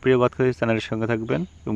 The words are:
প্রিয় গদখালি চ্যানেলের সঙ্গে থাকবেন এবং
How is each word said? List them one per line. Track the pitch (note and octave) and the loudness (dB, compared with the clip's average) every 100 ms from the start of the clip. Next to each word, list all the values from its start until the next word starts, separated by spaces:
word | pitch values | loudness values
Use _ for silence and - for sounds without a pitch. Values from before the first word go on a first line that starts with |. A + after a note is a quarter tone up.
প্রিয় | C3 B2+ | 2 4
গদখালি | B2 - B2+ B2 | 2 2 -2 0
চ্যানেলের | A#2+ A2+ - | 0 -2 -2
সঙ্গে | A2 A2+ | -4 -2
থাকবেন | A#2 A2 C3+ F3+ - | -2 -2 -4 -6 -10
এবং | - | -6